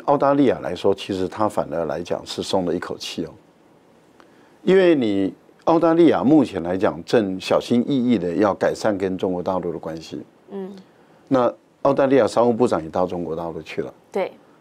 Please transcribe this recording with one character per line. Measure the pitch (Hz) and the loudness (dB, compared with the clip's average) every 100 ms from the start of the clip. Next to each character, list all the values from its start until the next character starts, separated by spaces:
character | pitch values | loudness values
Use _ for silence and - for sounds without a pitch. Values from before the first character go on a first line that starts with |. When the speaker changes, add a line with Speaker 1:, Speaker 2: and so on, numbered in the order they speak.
| - | 0
Speaker 1:
澳 | 139 | 2
大 | 139 143 | 2 4
利 | 135 | 2
亚 | 87 | 0
来 | 64 87 | -4 -2
说， | 101 | 0
其 | 98 - 95 | 0 -2 -4
实 | 92 | -4
它 | - 107 | -2 -2
反 | - 78 | -2 -4
而 | 82 80 | -4 -4
来 | 73 | -6
讲 | 87 - | -6 -8
是 | - - | -6 -8
松 | 90 98 | -4 -2
了 | 90 85 | -2 -4
一 | |
口 | - - | -6 -10
气 | - - 80 | -10 -10 -10
哦， | - _ _ _ _ _ _ _ _ _ _ _ _ | -12 _ _ _ _ _ _ _ _ _ _ _ _
因 | - 190 | 2 6
为 | 180 | 6
你 | 156 113 98 95 - _ _ | 4 2 0 -2 -4 _ _
澳 | - 165 | 0 2
大 | 165 165 | 4 6
利 | 165 | 6
亚 | 98 | 6
目 | 98 156 123 | 4 4 4
前 | 95 | -2
来 | 82 95 | -4 -2
讲 | 98 76 85 | -2 -2 0
正 | 120 101 92 | 0 0 -4
小 | - 82 | -2 0
心 | - 120 120 | 2 0 2
翼 | 139 120 | 0 2
翼 | 113 | 0
的 | 87 85 | 0 0
要 | 104 | 0
改 | - 80 | 2 -2
善 | 78 117 98 | 0 -2 -2
跟 | 95 92 | -2 -2
中 | 98 | -4
国 | 90 | -4
大 | 90 92 | -4 -4
陆 | 87 | -4
的 | 80 | -8
关 | 82 80 | -10 -12
系。 | 80 67 - _ _ | -12 -14 -16 _ _
Speaker 2:
嗯。 | 196 185 196 - _ _ _ _ | -14 -14 -16 -20 _ _ _ _
Speaker 1:
那 | 131 120 - _ _ | 0 0 -2 _ _
澳 | 139 | 0
大 | 139 139 | 2 4
利 | 135 | 4
亚 | 104 | 4
商 | - 120 | 2 2
务 | |
部 | 110 123 | 2 0
长 | 95 | 0
也 | 80 | -4
到 | 90 92 | -4 -4
中 | 90 | -4
国 | 82 80 | -6 -8
大 | 85 | -8
陆 | 80 | -10
去 | 78 - | -10 -8
了。 | 67 - _ | -8 -12 _
Speaker 2:
对。 | 196 180 - _ _ | -6 -6 -8 _ _